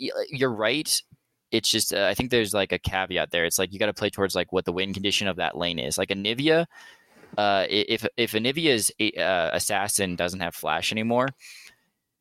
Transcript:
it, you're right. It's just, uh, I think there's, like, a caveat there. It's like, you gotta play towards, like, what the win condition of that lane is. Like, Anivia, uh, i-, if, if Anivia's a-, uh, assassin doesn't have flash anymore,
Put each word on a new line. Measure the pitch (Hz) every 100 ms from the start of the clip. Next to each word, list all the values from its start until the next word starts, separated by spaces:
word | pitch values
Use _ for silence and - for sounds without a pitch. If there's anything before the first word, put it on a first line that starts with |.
| 127
it, | 104 104
you're | 139 131
right. | 107 107 143 - - - - _ _ -
It's | 117 -
just, | 113 -
uh, | 90 95
I |
think | 101 123
there's, | 120 104
like, | 101 92
a | 90
caveat | - 95 92 90 76
there. | 85 85
It's | -
like, | 92
you | 98
gotta | 107
play | - 104
towards, | - 95 92
like, | 87
what | 92 90
the |
win | 87 98
condition | 95 98 - 101
of | 87
that | 82 71
lane | 87 82
is. | 65 90
Like, | 95
Anivia, | 98 104 117 151 160 165 - - - _ - - -
uh, | 104 98 87
i-, | 104 -
if, | 110 110 -
if | 117
Anivia's | 107 117 143 160 117 98 -
a-, | 107
uh, | - 85 92 82
assassin | 87 - 101 101 - 95 87
doesn't | 90 92
have | 85 -
flash | 80 80 85
anymore, | 110 110 120 135 - - - - _ _ _ _ _